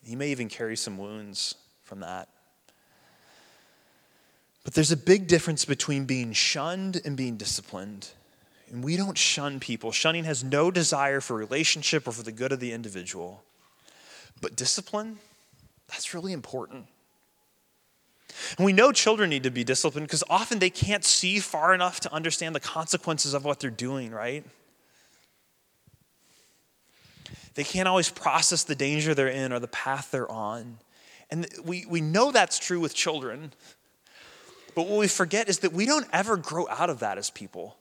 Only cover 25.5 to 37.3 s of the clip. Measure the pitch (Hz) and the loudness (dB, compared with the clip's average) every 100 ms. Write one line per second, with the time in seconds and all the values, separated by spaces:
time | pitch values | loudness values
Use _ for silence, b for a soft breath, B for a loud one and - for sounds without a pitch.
25.5 | _ _ _ _ _ _ _ _ _ _ | _ _ _ _ _ _ _ _ _ _
26.5 | _ _ _ _ B B B B B B | _ _ _ _ B B B B B B
27.5 | - 143 185 185 185 165 - - 147 160 | -8 -4 0 4 4 2 0 2 4 4
28.5 | 170 - 143 139 151 151 143 135 131 135 | 2 0 0 0 2 2 2 2 2 -2
29.5 | 123 120 - - 139 139 135 120 110 107 | -2 -4 -6 -4 -4 -4 -4 -4 -4 -6
30.5 | 117 117 113 _ B B B B 165 170 | -6 -10 -18 _ B B B B -6 -6
31.5 | - 165 180 - 170 156 170 262 254 185 | -8 -8 -8 -2 -2 2 4 6 6 4
32.5 | - - 180 160 - - 156 127 117 156 | 2 -2 0 0 0 0 0 -4 -8 -12
33.5 | - b b b _ _ B B B B | -18 b b b _ _ B B B B
34.5 | B B - 170 208 202 - 180 196 220 | B B -4 0 2 2 2 2 2 0
35.5 | 190 185 165 220 302 254 - 208 208 147 | 2 0 0 2 2 2 0 2 0 -2
36.5 | 156 180 - 175 135 110 95 101 | -4 -4 0 -2 0 -2 -4 -6